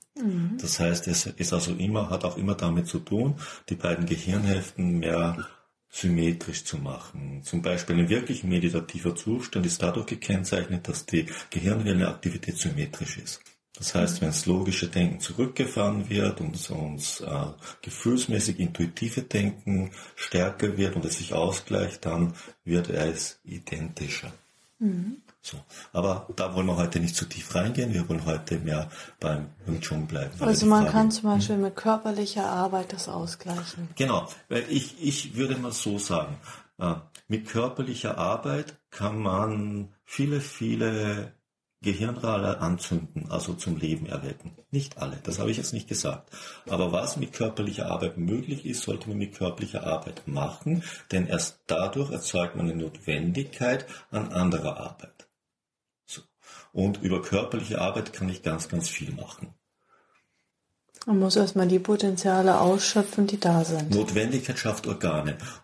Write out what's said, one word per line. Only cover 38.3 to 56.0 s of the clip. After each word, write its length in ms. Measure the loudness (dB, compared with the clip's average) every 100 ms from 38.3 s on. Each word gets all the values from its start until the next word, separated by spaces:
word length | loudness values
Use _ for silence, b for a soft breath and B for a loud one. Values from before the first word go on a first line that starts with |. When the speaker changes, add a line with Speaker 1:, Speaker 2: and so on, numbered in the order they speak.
| 0 -2 -2 -4 -14 _
Speaker 2:
kann 300 | -4 -4 -2
man 760 | 0 2 0 0 -2 -4 -8 _
viele, 380 | -8 -2 0 0
viele 920 | -4 -4 -2 2 2 2 0 -2 -6 -14 _ _ _ _
Gehirnrale 800 | 0 0 0 0 0 2 2 0
anzünden, 720 | 0 0 0 -2 -2 -6 -4
also 240 | -4 -4
zum 240 | -4 -2 0
Leben 300 | 0 -2 -2
erwecken. 460 | -6 -6 -10 -14 -18 _
Nicht 260 | -2 -2 -6
alle, 220 | -8 -6
das 160 | -6 -2
habe 140 | 0
ich 60 | 0
jetzt 160 | -2
nicht 140 | -4 -4
gesagt. 440 | -2 -2 -4 -10 B B B -2
Aber 240 | 2 2
was 260 | 2 0 -2
mit 160 | -4
körperlicher 520 | -2 -2 0 -2 -2 -2
Arbeit 320 | -2 -2 -2
möglich 480 | 0 0 -2 -6 -6
ist, 160 | -4
sollte 280 | -4 -4 -4
man 100 | -4
mit 160 | -4 -2
körperlicher 500 | -2 -2 -6 -4 -2
Arbeit 420 | -2 -4 -10 -6
machen, 540 | -4 -4 -4 0 0 B B -2
denn 160 | 0 2
erst 320 | 0 -2 -8 -2
dadurch 440 | 0 2 0 -2
erzeugt 440 | -4 -2 0 0 0
man 120 | -2
eine 140 | -2
Notwendigkeit 1040 | -4 -6 -4 0 0 0 -2 -2 0 0 B B B
an 200 | -4 -2
anderer 480 | 2 4 2 0 -6
Arbeit. 500 | -10 -12 -18 -20 -20 _ _ _ _ _ _ _